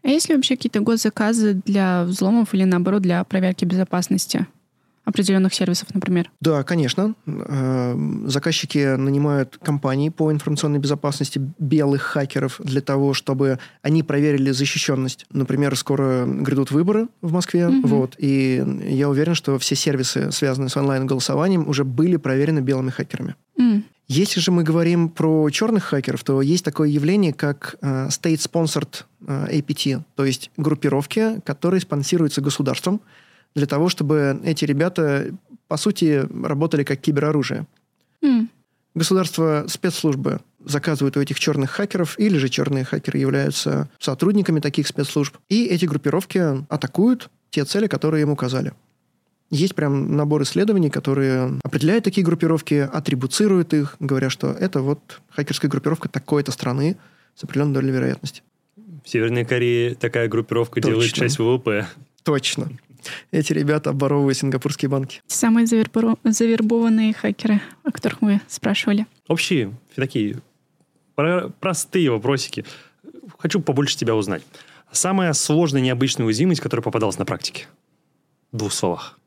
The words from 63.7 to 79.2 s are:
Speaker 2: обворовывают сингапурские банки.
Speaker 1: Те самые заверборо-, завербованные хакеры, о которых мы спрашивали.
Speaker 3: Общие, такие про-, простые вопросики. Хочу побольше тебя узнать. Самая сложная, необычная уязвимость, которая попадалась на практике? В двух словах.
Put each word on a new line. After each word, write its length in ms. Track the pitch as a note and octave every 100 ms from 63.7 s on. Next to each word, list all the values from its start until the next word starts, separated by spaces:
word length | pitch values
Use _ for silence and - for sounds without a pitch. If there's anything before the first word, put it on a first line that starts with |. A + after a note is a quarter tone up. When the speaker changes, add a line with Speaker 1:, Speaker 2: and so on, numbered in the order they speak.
| D3+ D3+
Speaker 2:
обворовывают 480 | C#3 C#3 C#3+ C#3 C3
сингапурские 500 | C3+ C3+ C#3+ - C#3
банки. 320 | C3+ C3+ - _
Speaker 1:
Те 80 | -
самые 300 | A#3 A3+ A3+
заверборо-, 500 | A3+ A3 A3+ A3+ A3
завербованные 880 | A3+ G#3+ A#3 A3+ G#3+ A#3 A#3 A3 A3
хакеры, 480 | G#3+ G#3+ G3+ A3 G#3 - -
о 80 | D4+
которых 320 | - - -
мы 180 | G#3 G3+ -
спрашивали. 580 | - F#3 G3+ - G3+ A3 _ -
Speaker 3:
Общие, 440 | - - E3 G2+ A#2 _ -
такие 440 | C3 - G#2 B2 - _ _ _ _ _ _ -
про-, 340 | D3+ F3+ F#3 -
простые 500 | F#3+ E3+ - F#3+ D3+
вопросики. 540 | A2+ A#2 C#3 - - - - - _ - - G#3+ -
Хочу 220 | E3 F#3+
побольше 380 | D#3 C3+ C#3+ -
тебя 160 | A#2
узнать. 280 | A2 G2+ E2+ - - - - _
Самая 400 | - F3+ F#3+ F3
сложная, 480 | D3 - D3+ E3+ C#3
необычная 420 | B2+ B2 C3+ -
уязвимость, 360 | A2+ A2 F3+ E3
которая 200 | - A2+
попадалась 360 | A2+ A2+ G#2+ F2+
на 60 | G2
практике? 400 | F2+ - - - _ _ _ _ _ _ _ _
В 40 | A#2
двух 140 | G#2
словах. 460 | - F#2+ E2+ - _